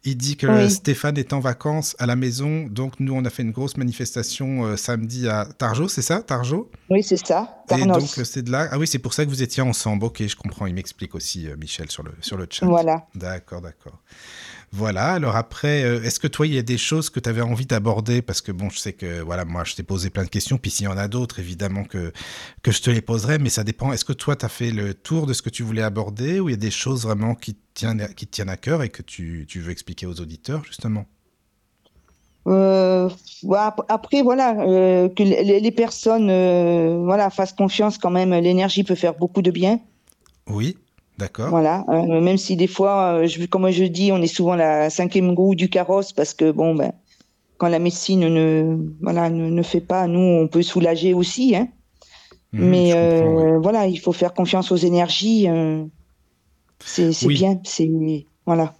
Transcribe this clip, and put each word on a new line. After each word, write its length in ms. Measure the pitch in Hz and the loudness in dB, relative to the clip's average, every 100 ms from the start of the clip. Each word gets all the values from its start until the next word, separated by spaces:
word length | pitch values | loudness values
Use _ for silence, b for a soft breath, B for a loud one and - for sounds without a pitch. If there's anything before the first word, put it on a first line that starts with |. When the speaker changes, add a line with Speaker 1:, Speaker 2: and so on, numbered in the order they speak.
Speaker 1:
Il 120 | 135 131 | -4 -4
dit 220 | 131 143 | -4 -2
que 80 | 139 | 4
Speaker 2:
Oui. 240 | 220 202 | 6 4
Speaker 1:
Stéphane 480 | 190 - 135 147 147 | 2 0 -2 -2 -4
est 160 | 127 | -2
en 60 | 139 | -2
vacances 540 | 127 120 151 156 151 - | -2 -4 -4 -4 -4 -4
à 80 | 123 | -2
la 100 | 123 | 0
maison. 500 | 127 120 143 156 147 | -2 -2 -4 -4 -6
Donc 280 | 104 131 - | -6 -8 -4
nous, 120 | 135 | -4
on 100 | 131 123 | -2 -4
a 20 | |
fait 140 | - | -4
une 80 | 113 | -6
grosse 260 | 113 135 - | -4 -6 -4
manifestation, 880 | 127 117 120 127 117 - 135 135 | -4 -4 -6 -6 -6 -6 -4 -4
euh, 120 | 113 104 | -4 -4
samedi 500 | - 117 113 123 123 | -4 -4 -4 -4 -2
à 160 | 107 104 - | -2 -4 -4
Tarjo, 300 | 123 110 160 | -2 -2 -2
c'est 120 | - | -4
ça, 220 | - 175 | -2 -4
Tarjo ? 480 | - 127 120 165 233 - _ | -2 -4 -2 -4 -6 -16 _
Speaker 2:
Oui, 140 | 190 | 0
c'est 160 | 196 180 | 2 -2
ça, 440 | - 170 233 - - | 2 -2 -2 -12 -2
Speaker 1:
Et 20 | |
Speaker 2:
Tarnos. 300 | 175 190 180 | 2 4 2
Speaker 1:
donc, 200 | 143 - | 2 -4
euh, 60 | |
c'est 160 | 120 139 | -6 -6
de 80 | 120 | -4
là. 160 | 131 156 | -2 -2
Ah 80 | 139 | -2
oui, 80 | 160 | -2
c'est 120 | 131 | -2
pour 140 | 120 | -4
ça 140 | - 151 | -2 -2
que 20 | |
vous 120 | 135 | -2
étiez 200 | 127 - | -4 0
ensemble. 400 | 127 110 113 104 113 | -2 0 -2 -2 -2
Ok, 200 | - 104 | -4 -6
je 80 | |
comprends. 300 | - 98 - | -6 -10 -8
Il 80 | 98 | -6
m'explique 420 | 90 92 - 92 | -6 -8 -12 -12
aussi, 340 | 85 - 90 78 | -10 -10 -8 -10
euh, 80 | 73 | -12
Michel, 320 | 78 - 76 | -12 -10 -10
sur 120 | - | -12
le, 100 | 76 - | -14 -14
sur 160 | - 98 | -10 -8
le 80 | 87 | -8
chat. 160 | - | -2
Speaker 2:
Voilà. 440 | 185 170 165 160 - | 2 4 2 -2 -4
Speaker 1:
D'accord, 460 | 98 90 92 - 87 | -12 -10 -10 -12 -16
d'accord. 380 | 85 - - - B B B B B B B | -16 -20 -20 -20 B B B B B B B
Voilà, 380 | 98 107 92 127 | -6 -4 0 0
alors 240 | 185 139 113 | 0 0 -2
après, 480 | 113 - 147 147 | -4 -4 -2 0
euh, 180 | 127 120 | 0 0
est-ce 160 | 113 - | -4 -4
que 80 | 151 | -4
toi, 200 | - 151 | -2 -2
il 80 | |
y 40 | 139 | -2
a 40 | |
des 160 | 120 120 | -2 -4
choses 320 | - 156 156 | -2 -2 -4
que 100 | - | -6
t'avais 220 | 117 113 | -4 -2
envie 240 | 120 117 131 | -2 -2 -2
d'aborder ? 560 | 113 107 107 110 120 | 0 0 0 0 0
Parce 180 | 120 98 | 0 -6
que 120 | - | -6
bon, 180 | 90 98 | -6 -6
je 80 | - | -6
sais 160 | 107 | -10
que, 260 | 92 90 85 | -8 -8 -8
voilà, 240 | 80 87 | -6 -6
moi, 200 | 85 85 | -6 -6
je 100 | 82 | -6
t'ai 80 | - | -8
posé 260 | 90 95 92 | -6 -4 -4
plein 160 | - | -4
de 60 | 90 | -2
questions, 260 | 107 - 135 | -4 -2 -2
puis 140 | 101 | -2
s'il 140 | - | -4
y 40 | 101 | -4
en 80 | 95 | -4
a 120 | 101 | -4
d'autres, 320 | 120 123 - | -4 -6 -8
évidemment 440 | 87 87 98 98 | -10 -6 -4 -4
que, 260 | 98 95 85 B B B B B | -6 -8 -8 B B B B B
que 100 | - | -2
je 80 | 107 | 0
te 80 | - | 2
les 140 | 117 | 0
poserai, 340 | - 117 110 156 | 0 -4 0 0
mais 120 | 135 | 0
ça 140 | - | 0
dépend. 280 | 104 - 131 | -4 -4 -4
Est-ce 140 | 123 - | -4 -4
que 80 | |
toi, 200 | 139 - | -4 -2
t'as 140 | 120 117 | -2 -4
fait 220 | - 120 | -4 -4
le 240 | 110 101 | -2 -4
tour 320 | 98 - 160 151 | -6 -4 -2 0
de 80 | |
ce 80 | 120 | -2
que 80 | - | -6
tu 120 | - | -6
voulais 200 | 117 110 | -4 -2
aborder, 580 | 110 104 104 101 135 190 | -2 -2 -6 -4 -2 0
ou 80 | 180 | 0
il 40 | |
y 20 | |
a 20 | 113 | -2
des 140 | 107 | -2
choses 340 | - 131 131 | -2 -2 -2
vraiment 300 | 113 104 113 | -2 -2 -2
qui 180 | 117 - | -4 -8
te 80 | 104 _ | -12 _
tiennent, 340 | - 113 110 104 - | -8 -4 -2 -6 -10
qui 100 | - | -12
te 40 | |
tiennent 160 | - 98 | -8 -6
à 80 | 92 | -6
cœur 260 | - 165 | -4 -2
et 60 | 120 | -4
que 140 | - | -8
tu, 420 | - - 85 85 76 | -18 -12 -10 -10 -10
tu 140 | 92 | -10
veux 120 | 85 | -10
expliquer 340 | 87 - 90 90 | -10 -12 -12 -10
aux 120 | 87 | -10
auditeurs, 420 | 82 80 - 151 | -12 -14 -8 -8
justement ? 400 | 147 - 113 107 101 _ _ _ _ _ _ _ _ _ _ _ _ _ - | -8 -10 -6 -6 -6 _ _ _ _ _ _ _ _ _ _ _ _ _ 0
Speaker 2:
Euh, 600 | 190 190 190 185 185 180 180 - - | 4 4 4 4 2 0 -4 -20 -12
bah, 220 | 185 202 214 | -2 0 0
ap-, 180 | 214 - | -4 -2
après, 340 | 220 - 285 | -4 0 2
voilà, 360 | 247 254 262 214 185 | 4 4 2 2 2
euh, 420 | 185 185 185 180 | 4 6 4 2
que 140 | 185 | 2
les, 380 | 202 - 202 202 | 2 4 4 4
les 100 | 220 | 4
personnes, 580 | - 233 - 226 226 208 | 2 0 0 2 4 4
euh, 720 | 185 185 180 170 170 165 170 | 4 4 4 4 4 2 2
voilà, 260 | 175 202 196 | 2 2 2
fassent 220 | 190 190 | 0 -4
confiance 460 | - 196 - 208 202 | 0 0 2 0 0
quand 120 | 180 | -2
même. 220 | 180 185 | 0 2
L'énergie 480 | 175 175 185 190 190 | 2 4 2 2 0
peut 100 | 190 180 | 0 0
faire 180 | 175 | 0
beaucoup 280 | 165 175 202 | 0 -2 0
de 80 | 185 | 0
bien. 280 | 170 185 233 - _ _ _ _ _ - | 2 0 0 -4 _ _ _ _ _ -8
Speaker 1:
Oui, 280 | 104 127 185 _ _ _ - | -4 -4 -6 _ _ _ -10
d'accord. 320 | 98 - 110 | -10 -6 -2
Speaker 2:
Voilà, 340 | 170 156 180 - | 0 2 0 0
euh, 320 | 165 170 165 | 0 2 2
même 180 | 175 190 | 4 2
si 180 | 190 185 | 0 0
des 100 | 185 | 0
fois, 520 | 185 190 196 185 170 | 2 2 4 2 2
euh, 40 | 165 | 2
je, 160 | 160 175 | 0 -2
comme 240 | 190 185 | 0 2
je 140 | 180 | 2
dis, 260 | 185 170 196 | 2 2 2
on 100 | 190 | 2
est 60 | 165 | 0
souvent 300 | - 175 175 | 0 0 2
la 340 | 156 151 151 | 2 2 0
cinquième 400 | - 180 196 180 | 0 0 2 2
roue 240 | 175 190 | 4 4
du 140 | 185 185 | 4 2
carrosse 420 | 190 175 196 196 | 0 2 0 0
parce 220 | - 156 | -2 -4
que, 160 | - 156 | 2 2
bon, 240 | 156 165 | 4 2
ben, 180 | 156 64 - _ b b _ _ _ | 2 -2 -4 _ b b _ _ _
quand 100 | 175 | 0
la 100 | 165 | 2
médecine 480 | 175 175 - 190 165 | 0 -2 0 4 4
ne, 480 | 165 160 160 160 160 156 156 | 4 4 4 2 0 -4 -6
voilà, 300 | 170 170 170 | -2 0 0
ne, 180 | 165 165 | 0 0
ne 140 | 170 | 0
fait 180 | 170 202 | 0 -2
pas, 280 | 180 185 180 | 0 0 2
nous, 100 | 175 | 4
on 300 | 185 170 160 | 4 4 4
peut 140 | 170 | 2
soulager 520 | 175 185 165 165 180 | 2 2 2 4 2
aussi, 400 | 180 180 - 262 | 2 2 2 2
hein. 140 | 190 240 _ _ b b b b b _ | 2 0 _ _ b b b b b _
Speaker 1:
Mhm, 160 | - 180 | 2 4
Speaker 2:
Mais, 220 | 180 175 | 6 6
Speaker 1:
je 40 | |
comprends, 420 | 170 170 165 160 160 | 6 6 6 4 4
oui. 140 | 160 | 4
Speaker 2:
euh, 60 | 160 | 4
voilà, 260 | 170 220 196 | 4 2 2
il 140 | 170 | 0
faut 120 | - | -2
faire 220 | 170 180 | 0 0
confiance 380 | 180 180 190 180 | 0 0 0 2
aux 40 | 180 | 2
énergies, 720 | 175 175 170 - 208 226 196 | 4 4 2 0 2 4 4
euh, 360 | 165 160 156 156 _ _ _ _ _ _ _ _ _ | 4 2 -2 -6 _ _ _ _ _ _ _ _ _
c'est, 280 | - - 165 | -8 0 2
c'est 140 | 160 - | 2 2
Speaker 1:
Oui. 80 | 143 | 4
Speaker 2:
bien, 240 | 190 190 | 2 0
c'est, 240 | 190 - 160 160 156 156 - _ | -4 -2 0 0 -2 -4 -8 _
voilà. 300 | - 165 160 - | -2 0 0 -4